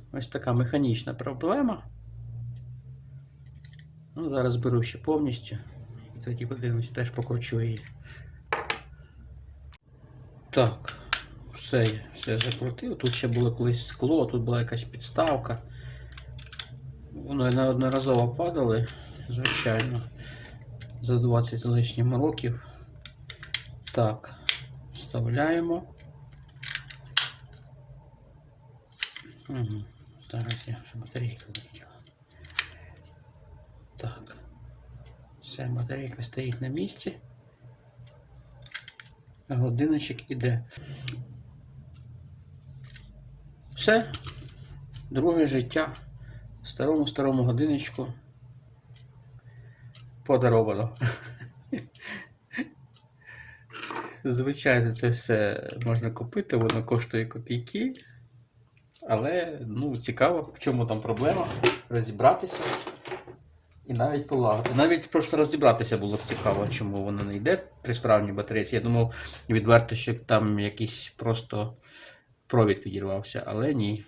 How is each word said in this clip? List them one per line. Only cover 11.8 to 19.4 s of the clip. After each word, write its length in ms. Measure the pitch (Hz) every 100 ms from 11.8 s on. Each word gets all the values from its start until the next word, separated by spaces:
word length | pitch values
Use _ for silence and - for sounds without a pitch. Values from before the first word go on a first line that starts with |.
я 160 | 110 107 -
все 240 | - - 110
закрутив. 600 | 120 - 127 123 240 185
Тут 160 | 127
ще 140 | - 123
було 240 | 120 120
колись 340 | 120 120 117 -
скло, 400 | - 127 160 123
тут 160 | 123
була 180 | 113 120
якась 240 | 117 113
підставка. 800 | - - - - 160 135 - 120 - - - - - - - - - - - - - - -
Воно 380 | - 131 139 127
неодноразово 800 | 123 131 127 131 135 135 123 120
падали, 580 | - 175 165 120 110 120 - - - -
звичайно, 720 | 120